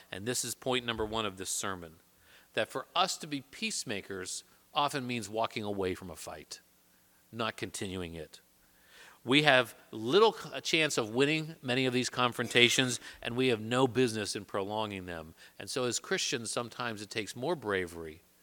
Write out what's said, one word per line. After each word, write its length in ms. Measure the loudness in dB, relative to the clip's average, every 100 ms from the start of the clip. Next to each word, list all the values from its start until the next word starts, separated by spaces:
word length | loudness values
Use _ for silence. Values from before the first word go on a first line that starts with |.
| -14
and 140 | -8 -4
this 180 | -2
is 100 | -4
point 300 | -6 -2 -2
number 220 | -2 -2 -2
one 180 | -2
of 140 | -4 -4
this 120 | -6
sermon, 440 | -4 -4 -6 -10 -18 _ _ _ -20 _
that 180 | -4 -2
for 160 | -4 -4
us 220 | 0 0 0
to 100 | -6
be 140 | -8
peacemakers 1040 | -10 -8 -6 -4 -4 -6 -6 -8 -8 -10 -12 _ _
often 320 | -2 0 -2 -4
means 220 | -6 -4
walking 360 | -2 -2 -2
away 300 | -4 -2 0
from 160 | -2 -8
a 60 | -12
fight, 440 | -12 -12 -14 -18 _ _ _ _ _ _ _
not 240 | -4 -4 -4
continuing 580 | -8 -6 -6 -4 -6
it. 260 | -8 -12 -16 _ _ _ _ _ -20 -20 -14
We 200 | 2 6
have 320 | 8 6 4 -4 -14
little 400 | -6 2 6 6
c-, 180 | 4 -8
a 80 | -8
chance 380 | 0 2 4 2
of 120 | 0
winning 440 | 2 4 2 -2 -8
many 240 | -2 2 2
of 60 |
these 180 | 2 0
confrontations, 880 | 0 0 0 2 8 8 8 2 0 -8 -12
and 140 | -6 2
we 100 | 2
have 120 | 2
no 260 | 2 4 4
business 480 | 4 2 2 -4
in 100 | -6
prolonging 640 | -4 -4 -2 -2 -2 -4 -8
them. 280 | -8 -10 -16 -20 _
And 100 | -6
so 140 | -2
as 160 | 0 -2
Christians, 500 | -2 -2 -2 -4 -4
sometimes 500 | -6 -6 -6 -6 -6
it 80 | -6
takes 280 | -6 -6 -6
more 180 | -4
bravery 680 | -4 0 0 0 -6 -12 -14 _ _